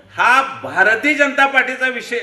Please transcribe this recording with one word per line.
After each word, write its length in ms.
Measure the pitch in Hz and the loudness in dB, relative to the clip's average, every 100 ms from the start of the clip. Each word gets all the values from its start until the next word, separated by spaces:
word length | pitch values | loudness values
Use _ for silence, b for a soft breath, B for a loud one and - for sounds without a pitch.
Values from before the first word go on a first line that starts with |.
| - - | -16 -2
हा 420 | 214 262 269 - | 2 4 2 -6
भारतीय 500 | - - 202 220 285 | -8 0 2 2 0
जनता 320 | 285 285 269 277 | 0 0 2 2
पार्टीचा 420 | 269 247 254 262 | 2 0 -2 -4
विषय, 320 | 247 - 240 | -4 -8 -8